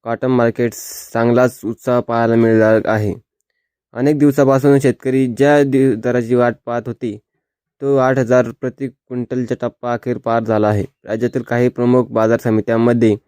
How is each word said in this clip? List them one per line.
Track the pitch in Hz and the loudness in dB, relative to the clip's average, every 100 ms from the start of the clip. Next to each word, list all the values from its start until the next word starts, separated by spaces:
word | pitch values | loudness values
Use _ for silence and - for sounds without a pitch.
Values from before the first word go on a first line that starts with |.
कॉटन | 113 117 131 | -8 -6 -2
मार्केट | 127 117 113 120 - - - - | 0 0 -2 -6 -6 -16 -18 -8
चांगलाच | 117 117 120 123 - | -2 0 2 0 -2
उत्साह | 110 113 - 123 | -12 -8 -2 -2
पाहायला | 120 117 117 | -2 -2 2
मिळाला | 117 117 113 110 110 - | 2 4 4 4 2 0
आहे. | 110 104 92 _ _ _ _ _ _ _ | -2 -2 -6 _ _ _ _ _ _ _
अनेक | 117 139 151 | -4 -2 2
दिवसापासून | 147 143 135 135 143 135 | 2 4 2 4 4 4
शेतकरी | 131 - 135 131 131 | 2 -2 -2 -2 -2
ज्या | 117 143 147 | 0 2 4
दि-, | 139 131 135 110 | 2 2 0 0
दराची | 123 123 117 | -2 -2 0
वाट | 123 120 110 - | 0 0 -2 -8
पाहत | 120 120 | -8 -8
होते, | 113 120 104 _ _ _ _ _ _ | -10 -10 -10 _ _ _ _ _ _
तो | 139 139 | -2 2
आठ | 131 131 | 2 0
हजार | 117 127 117 | 2 2 0
प्रति | - 127 - 135 | -6 -10 -8 -12
क्विंटलचा | _ _ 123 117 127 120 123 | _ _ -10 -6 -6 -6 -6
टप्पा | 120 _ 123 | -8 _ -8
अखेर | 120 127 113 | -6 -6 -6
पार | - 113 | -2 -2
झाला | 110 107 104 | 0 0 2
आहे. | 104 - _ | 0 -4 _
राज्यातील | - 110 120 127 | -10 -4 -4 -4
काही | 120 120 123 | -4 0 0
प्रमुख | 123 120 127 | 0 2 2
बाजार | 113 113 110 113 | 0 0 0 0
समित्यांमध्ये | 120 107 104 113 120 120 113 104 | 0 -2 0 0 2 2 2 0